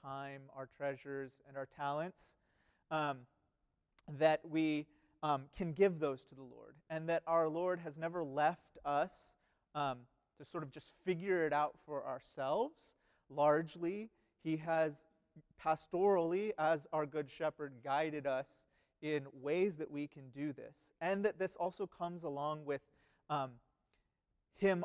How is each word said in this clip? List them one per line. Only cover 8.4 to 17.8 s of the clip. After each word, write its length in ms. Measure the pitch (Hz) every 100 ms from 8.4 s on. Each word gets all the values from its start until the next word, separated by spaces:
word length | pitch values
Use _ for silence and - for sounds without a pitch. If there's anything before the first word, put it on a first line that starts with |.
| 151 170 _ -
us, 520 | 139 143 180 - - _ _ _ _ 151
um, 240 | 143 127 120 _ _ -
to 60 | 147
sort 180 | 175
of 80 | 147
just 160 | 156 - - 185
figure 400 | 175 196 185 156
it 80 |
out 220 | 143 147 - -
for 220 | 143 131
ourselves. 880 | 131 - - 135 165 262 - - _ _ _ -
Largely, 800 | 139 147 151 165 170 170 202 220 _ _ _
he 140 | 160 156
has 460 | 160 160 160 147 - _ _ - - -
pastorally, 880 | 160 156 - 175 196 190 165 180 214 208
as 300 | 156 160 147
our 140 | 156 147
good 240 | 151 143
shepherd, 440 | - 156 - 147 127